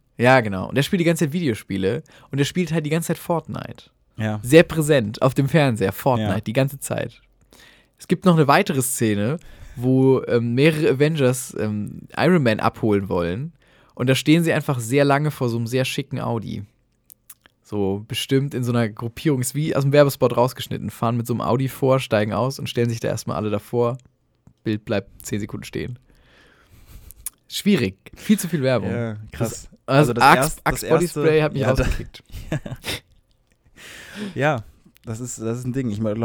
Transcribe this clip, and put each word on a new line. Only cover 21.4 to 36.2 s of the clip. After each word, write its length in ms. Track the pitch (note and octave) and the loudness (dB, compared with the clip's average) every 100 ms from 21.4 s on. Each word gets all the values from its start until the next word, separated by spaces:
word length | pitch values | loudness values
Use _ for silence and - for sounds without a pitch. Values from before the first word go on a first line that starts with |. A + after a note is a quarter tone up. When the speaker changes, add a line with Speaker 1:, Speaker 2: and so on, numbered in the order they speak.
Speaker 1:
Audi 280 | - B2 C3 | 0 0 -2
vor, 300 | - C3+ C3+ | -2 0 0
steigen 340 | - G#2+ G#2+ | 2 0 0
aus 260 | G2 B2+ C#3 | -2 -4 -4
und 100 | A2+ | -6
stellen 200 | - A#2+ | -2 -2
sich 100 | A2+ | -2
da 80 | - | -4
erstmal 300 | A2+ - D#2+ | -6 -6 -4
alle 120 | G#2+ | -4
davor. 480 | G#2 - A#2+ A#2+ B2+ _ _ _ _ _ _ | -4 -4 -2 -2 -2 _ _ _ _ _ _
Bild 220 | A2+ G#2+ - | -6 -4 -2
bleibt 400 | G#2 - - - | -4 -4 -16 -8
zehn 140 | G#2 | -8
Sekunden 240 | G2+ - | -8 -12
stehen. 340 | - - E2 B2 _ _ _ _ _ _ _ - - - - - - - _ | -10 -8 -8 -12 _ _ _ _ _ _ _ -20 -20 -20 -20 -18 -18 -18 _
Schwierig. 480 | - G3+ F#3 G2 - - - | -4 2 2 0 -6 -20 -12
Viel 220 | - G#3 | 0 0
zu 100 | E3+ | 0
viel 140 | E3 | -2
Werbung. 300 | C3 B2 G#2 | 0 0 0
Speaker 2:
Ja, 240 | A#2+ A#2 G#2+ A2 | -4 -4 -8 -14
krass. 180 | - A2+ | -6 -6
Speaker 1:
Das, 180 | - - - - | -6 -16 -16 0
also 260 | C3+ C#3 | 4 4
Speaker 2:
Also 20 | |
das 100 | A#2 | 6
Speaker 1:
Axe, 140 | C3+ C#3 | 6 6
Speaker 2:
erst-, 200 | D3+ - | 2 -2
das 80 | - | -4
Speaker 1:
Axe 140 | C3 - | -2 0
Body 160 | E3 E3+ | 2 2
Speaker 2:
erste 140 | D3 | 0
Speaker 1:
Spray 200 | D3+ D#3 | 2 4
hat 120 | D3+ | 2
mich 80 | C#3 | 0
Speaker 2:
ja, 120 | C3 | 0
da 100 | C3 | 2
Speaker 1:
rausgekickt. 400 | B2+ - - - _ - - | 0 -2 -8 -16 _ -16 -8
Speaker 2:
<laughs> 140 | D3 - - - - _ _ _ _ _ _ _ - - - - G3+ G#3 C#3+ | -8 -8 -12 -10 -10 _ _ _ _ _ _ _ -20 -20 -20 -18 -12 -10 -2
Ja, 280 | C#3+ C3 - _ _ _ - | -2 -2 -8 _ _ _ -12
das 140 | A2+ | -10
ist, 200 | B2 - | -10 -8
das 180 | A2 A#2+ | -6 -6
ist 60 | B2+ | -4
ein 80 | |
Ding. 160 | B2+ B2 | -4 -4
Ich 100 | G2+ | -4
meine, 140 | A2 | -4
ich 40 | G#2+ | -2